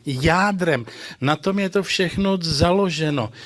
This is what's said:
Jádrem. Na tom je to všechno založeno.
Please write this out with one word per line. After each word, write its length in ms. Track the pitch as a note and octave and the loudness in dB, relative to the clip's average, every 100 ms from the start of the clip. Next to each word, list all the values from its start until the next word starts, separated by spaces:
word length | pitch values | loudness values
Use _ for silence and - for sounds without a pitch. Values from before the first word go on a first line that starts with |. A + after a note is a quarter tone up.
| D3 | -6
Jádrem. 800 | B2+ D#3+ F3 G3+ F#3+ F3 C3 A2+ - - - | 0 2 4 2 0 0 0 -4 -14 -16 -4
Na 140 | C3 D3+ | -2 0
tom 240 | G3 G3 | 0 -2
je 100 | F#3+ | 0
to 140 | G3+ | -2
všechno 540 | F3 - F3 - G3 F#3+ | -2 -2 -2 0 0 0
založeno. 880 | D#3+ C#3+ E3+ F#3+ F#3+ D#3 D#3 C#3+ G#2+ - | -2 2 4 4 2 0 0 0 -2 -8